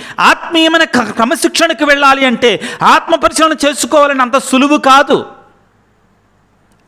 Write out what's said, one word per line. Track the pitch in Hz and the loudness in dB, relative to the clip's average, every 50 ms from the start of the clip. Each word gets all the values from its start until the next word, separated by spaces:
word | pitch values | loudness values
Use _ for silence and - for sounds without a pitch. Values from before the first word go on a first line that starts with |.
| - - - - | -12 -12 -6 0
ఆత్మీయమైన | - 233 320 - - - 339 320 320 320 330 330 320 | 0 0 0 0 -4 -4 -2 0 2 2 2 0 0
క్ర-, | 320 - 247 226 214 | 0 -2 -2 -4 -4
క్రమశిక్షణకు | - - 226 233 330 233 - 330 - - 330 330 320 320 302 | -4 -4 -2 -2 -2 -2 -2 -2 -2 0 -2 -2 0 -2 0
వెళ్ళాలి | 285 285 285 285 269 269 277 269 | 0 0 2 2 2 2 2 0
అంటే, | 262 233 254 262 240 196 160 220 - - - - | -2 -2 0 0 0 -2 -2 -6 -10 -8 -2 2
ఆత్మ | 202 277 - - - 330 | 2 2 2 2 0 -2
పరిశీలన | 302 311 330 - 262 320 311 311 - 277 285 | 0 0 -2 0 0 0 0 0 0 -2 -2
చేసుకోవాలని | 285 - - 240 311 302 285 285 277 262 254 | -2 -4 -4 0 2 2 2 2 0 0 -2
అంత | 240 247 262 | 0 0 -2
సులువు | - - 262 254 277 285 294 | -2 0 0 0 2 2 2
కాదు. | 294 - 269 262 277 285 285 262 147 104 - - - _ _ _ _ _ _ _ _ _ _ _ _ _ _ _ _ _ _ _ _ _ _ _ _ _ _ _ _ _ | 2 2 4 4 4 4 2 0 -2 -2 -6 -14 -20 _ _ _ _ _ _ _ _ _ _ _ _ _ _ _ _ _ _ _ _ _ _ _ _ _ _ _ _ _